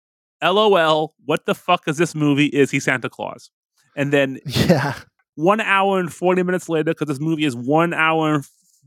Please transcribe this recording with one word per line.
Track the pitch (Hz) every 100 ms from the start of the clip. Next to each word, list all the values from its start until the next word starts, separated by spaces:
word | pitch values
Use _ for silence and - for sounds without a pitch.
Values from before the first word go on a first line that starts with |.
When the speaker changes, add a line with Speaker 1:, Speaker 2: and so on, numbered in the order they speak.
| _ _ _ -
Speaker 1:
"L | 160 196
O | 214 190
L, | 160 156 156 _ 123
what | 165 -
the | 196
fuck | - 180 -
is | 151
this | 170 156
movie? | 147 139 147
Is | 143 135
he | 139
Santa | 147 127 127
Claus?" | - 98 - - _ _ _ _ 147
And | 139
then | 143 135 131
Speaker 2:
<laughs> | 147
Yeah. | 123 - 156 139 - - _ _ -
Speaker 1:
one | 165 220
hour | 202 196 196 190
and | 170
forty | - 180 185
minutes | 180 180 -
later, | 160 156
'cause | 160 151
this | 135
movie | 156 156 151
is | 120
one | 123 156 170
hour | 151 160 160 156 151
and | - _ _ _